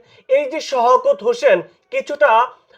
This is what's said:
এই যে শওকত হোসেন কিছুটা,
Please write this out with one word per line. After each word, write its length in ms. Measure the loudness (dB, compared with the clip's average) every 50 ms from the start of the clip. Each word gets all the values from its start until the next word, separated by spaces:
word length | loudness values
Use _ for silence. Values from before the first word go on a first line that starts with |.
| -10 _ _ _ _
এই 180 | -2 -2 -2 -2
যে 160 | -4 -8 -10
শওকত 640 | -8 -6 -4 0 2 2 2 2 2 0 -2 0 -2
হোসেন 380 | -4 -4 0 2 2 2 2 -2 -8 _ _ _ _
কিছুটা, 560 | -10 -10 -8 -8 -2 0 2 2 4 2 2 0 -6 _ _ _ _